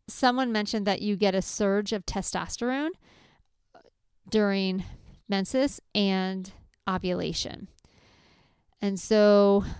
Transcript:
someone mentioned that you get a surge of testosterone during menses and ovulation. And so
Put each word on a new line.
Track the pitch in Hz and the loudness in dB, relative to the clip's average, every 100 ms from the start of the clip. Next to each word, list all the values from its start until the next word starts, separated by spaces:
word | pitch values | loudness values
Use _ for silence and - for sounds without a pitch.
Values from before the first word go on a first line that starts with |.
| - | -14
someone | - 254 247 254 | 0 0 2 0
mentioned | 220 208 220 202 | -2 -2 -2 -2
that | 190 | -2
you | 208 196 | -2 0
get | 202 | 2
a | 190 | 2
surge | - - 202 202 202 | -2 -2 0 0 -2
of | 214 - | -6 -4
testosterone | 202 - 180 170 - 240 269 302 370 _ _ _ _ _ _ _ - _ _ _ _ 190 | -4 -4 -4 -6 -6 -4 -2 -4 -6 _ _ _ _ _ _ _ -20 _ _ _ _ -4
during | 220 208 196 190 185 - - - - - | 0 2 0 -2 -4 -6 -14 -20 -20 -4
menses | 196 190 262 277 - - | -4 -2 0 0 -2 -4
and | 208 196 190 185 190 185 - - _ - | 0 0 0 -2 -6 -10 -18 -20 _ -6
ovulation. | 185 185 180 165 160 - - - _ _ _ _ _ _ _ _ _ _ _ | -4 -2 -2 -4 -4 -8 -10 -16 _ _ _ _ _ _ _ _ _ _ _
And | 202 190 | -4 -4
so | - 214 208 202 202 202 - | 2 6 8 8 6 4 0